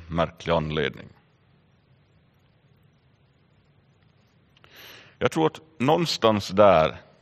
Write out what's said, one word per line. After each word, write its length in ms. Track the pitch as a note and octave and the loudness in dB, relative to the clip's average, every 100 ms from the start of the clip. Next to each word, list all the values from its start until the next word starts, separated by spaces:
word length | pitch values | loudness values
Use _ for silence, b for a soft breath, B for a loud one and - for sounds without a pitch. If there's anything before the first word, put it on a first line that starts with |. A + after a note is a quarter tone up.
| - | -8
märklig 460 | E2 D#2+ - - | -6 -6 -6 -4
anledning. 540 | E2 D#2 D#2 C#2 - - _ _ _ _ _ _ _ _ _ _ _ _ _ _ _ _ _ _ _ _ _ _ _ _ _ _ _ _ _ _ _ _ _ _ _ B B B B B - | -4 -4 -4 -6 -8 -20 _ _ _ _ _ _ _ _ _ _ _ _ _ _ _ _ _ _ _ _ _ _ _ _ _ _ _ _ _ _ _ _ _ _ _ B B B B B -6
Jag 120 | A#2+ | -4
tror 160 | E3 D#3 | -2 -4
att 140 | - - - | -4 -16 -4
någonstans 680 | B2+ E3+ E3 - A2+ G#2 - | 0 0 -2 0 0 0 0
där 480 | F#2+ G#2 E2+ D#2 - - _ | 4 6 6 2 -4 -20 _